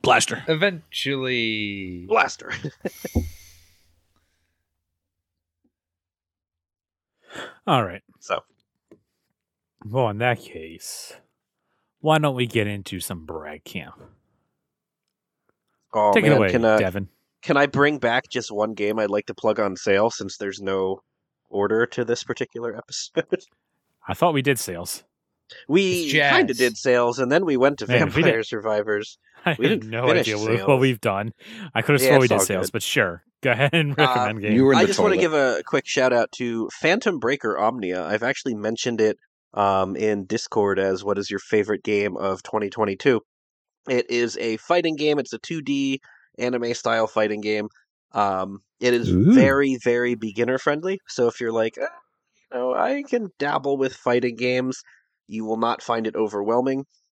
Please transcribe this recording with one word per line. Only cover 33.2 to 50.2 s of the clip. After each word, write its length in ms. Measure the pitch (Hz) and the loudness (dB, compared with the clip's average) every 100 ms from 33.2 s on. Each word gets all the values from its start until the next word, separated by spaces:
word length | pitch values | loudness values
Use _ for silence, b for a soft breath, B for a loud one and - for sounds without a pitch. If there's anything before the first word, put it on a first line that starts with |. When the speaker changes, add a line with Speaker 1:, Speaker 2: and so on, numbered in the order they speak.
| _ _ | _ _
Speaker 4:
Go 100 | 135 | -2
ahead 180 | 113 139 | 2 2
and 200 | 165 147 | 2 0
Speaker 3:
Uh, 20 | 143 | 4
Speaker 4:
recommend 380 | 143 123 123 110 | 4 4 0 -2
games. 140 | 104 | 0
Speaker 1:
You 100 | 113 | 4
were 80 | 135 | 6
in 60 | 135 | 6
Speaker 3:
I 40 | |
Speaker 1:
the 40 | 202 | 4
Speaker 3:
just 100 | 196 | 4
wanna 160 | 202 | 2
Speaker 1:
toilet. 60 | 190 | 4
Speaker 3:
give 120 | 175 | 2
a 280 | 151 135 90 | 2 2 0
quick 220 | - 143 - | -2 -4 -2
shout 260 | 143 127 | 0 2
out 200 | 123 113 | 2 0
to 360 | - 123 113 107 | -4 -4 -4 -6
Phantom 460 | - 160 202 220 160 | -2 0 0 0 -2
Breaker 360 | 113 139 113 78 | -2 -2 -4 0
Omnia. 480 | 110 123 92 92 | 0 0 -4 -4
I've 200 | 82 104 | -2 -2
actually 320 | 117 139 139 107 | -2 -4 -6 -4
mentioned 440 | 107 113 127 113 | -4 -4 -4 0
it, 160 | 107 104 _ _ _ | 0 0 _ _ _
um, 400 | - 101 95 95 90 | 0 2 2 0 -2
in 300 | 107 104 95 | -2 -2 -4
Discord 520 | 110 - 113 101 98 | -6 -2 0 0 2
as 240 | 98 92 | 0 -2
what 120 | 98 101 | -2 -4
is 140 | 98 | -4
your 80 | 98 | -8
favorite 440 | - 107 104 101 | 0 0 0 -2
game 320 | - 101 101 90 | 0 0 0 -2
of 260 | 98 95 | -4 -4
twenty 260 | - 110 101 | -6 -6 -4
twenty-two. 520 | 113 104 98 143 117 _ _ _ _ _ _ - | -2 -4 0 2 2 _ _ _ _ _ _ -4
It 220 | 127 - | -2 0
is 260 | 120 120 - | -2 -2 -2
a 180 | 113 110 | -4 -4
fighting 400 | - 175 165 151 | 0 2 2 0
game. 240 | 151 147 | 0 0
It's 120 | 120 | -2
a 60 | - | -10
two 240 | - 165 | -8 -8
D 380 | 143 143 139 135 b b b - | -2 -2 -2 -4 b b b -6
anime 340 | 123 123 117 | -4 -2 -4
style 320 | 120 117 113 110 | -4 -2 0 0
fighting 340 | 110 107 107 | 0 0 -2
game. 280 | 107 107 104 _ _ _ _ | -2 -4 -4 _ _ _ _
Um, 500 | - 101 95 95 98 _ _ | -2 0 0 -6 -10 _ _
it 140 | 123 | 0
is 160 | 120 107 | 2 2
Speaker 4:
Ooh. 220 | 90 131 | 4 6
Speaker 3:
very, 440 | 254 135 139 139 127 | 8 6 4 0 0
very 320 | 123 120 123 | 0 2 0
beginner 420 | 117 | -2